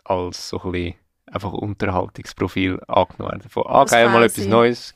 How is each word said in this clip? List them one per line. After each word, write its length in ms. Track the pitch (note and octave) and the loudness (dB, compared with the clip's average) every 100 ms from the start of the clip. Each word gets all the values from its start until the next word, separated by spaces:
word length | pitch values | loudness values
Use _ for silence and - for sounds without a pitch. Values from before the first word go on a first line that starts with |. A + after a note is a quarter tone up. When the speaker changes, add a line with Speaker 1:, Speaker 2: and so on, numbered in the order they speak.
Speaker 1:
als 440 | - F#2+ F2+ F2+ - | -4 -4 -4 -10 -10
so 140 | F#2 | -10
ein 80 | F#2+ | -6
bisschen 220 | F2+ F2 - _ _ _ | -6 -6 -10 _ _ _
einfach 260 | F#2+ F#2+ | -10 -8
Unterhaltungsprofil 1300 | - G#2+ G2+ F#3+ F#2 - - - - G2 - F#2 F#2 - | -8 -8 -4 -2 -2 -4 -8 -18 -6 -4 -2 -2 -4 -2
angenommen 460 | - F#2 - - | 0 0 -2 -10
werden. 180 | - - | -10 -8
Von, 140 | - - | -6 2
„Ah, 160 | B2+ | 4
Speaker 2:
Das 80 | C3+ | 4
Speaker 1:
geil, 160 | A#2+ A#2 | 6 6
mal 60 | |
Speaker 2:
kann 100 | A#2 | 6
Speaker 1:
etwas 140 | A#2 - | 4 2
Speaker 2:
sein. 120 | G2+ | 2
Speaker 1:
Neues 440 | A2+ A#2 A#2+ - | 4 4 0 -8